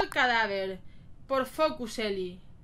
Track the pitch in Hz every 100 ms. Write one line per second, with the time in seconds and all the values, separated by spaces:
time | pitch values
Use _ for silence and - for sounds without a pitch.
0 | - 302 254 233 214 196 190 190 - -
1 | - - - 269 254 - 311 302 226 -
2 | 214 196 180 185 - -